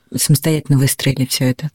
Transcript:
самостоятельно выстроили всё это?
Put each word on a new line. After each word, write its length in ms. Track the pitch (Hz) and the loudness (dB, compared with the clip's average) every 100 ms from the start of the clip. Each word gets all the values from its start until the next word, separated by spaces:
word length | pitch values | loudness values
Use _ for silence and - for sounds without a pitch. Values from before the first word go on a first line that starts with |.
| _ | _
самостоятельно 640 | - - 147 160 156 - 139 | -4 2 2 2 -2 2 2
выстроили 460 | 135 - 139 131 131 | 2 0 -2 -2 -2
всё 180 | - | 0
это? 260 | 139 254 156 | -2 -2 -6